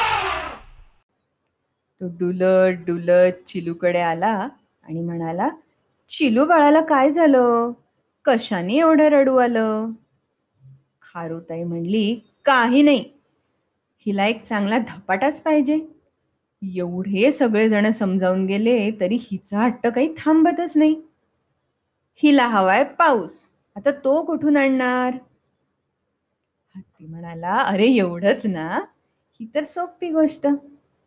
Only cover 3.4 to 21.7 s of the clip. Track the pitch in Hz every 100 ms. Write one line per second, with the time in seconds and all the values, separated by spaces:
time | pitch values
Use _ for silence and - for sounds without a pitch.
3.4 | - 185 170 170 175 175 170 160 208 208
4.4 | 254 - _ _ - 165 170 170 165 170
5.4 | 262 320 _ _ _ _ - - 285 220
6.4 | 302 330 294 311 320 285 277 302 311 254
7.4 | 240 233 240 240 _ _ _ _ 294 226
8.4 | - 190 180 269 330 302 302 285 269 254
9.4 | 240 226 220 214 226 226 _ _ _ _
10.4 | _ _ 135 - _ _ _ 170 165 165
11.4 | 170 165 170 170 170 214 208 233 - _
12.4 | - 262 233 269 294 254 - _ _ _
13.4 | _ _ _ _ _ _ 208 196 208 226
14.4 | - 214 202 240 226 - - 196 277 294
15.4 | 320 302 269 311 311 _ _ _ _ _
16.4 | _ _ 190 180 175 180 196 196 254 294
17.4 | 247 214 220 208 208 220 196 190 185 190
18.4 | 190 202 226 247 202 214 185 240 - 190
19.4 | - 202 240 240 240 240 311 - 302 320
20.4 | 330 330 349 302 311 311 - _ _ _
21.4 | _ _ _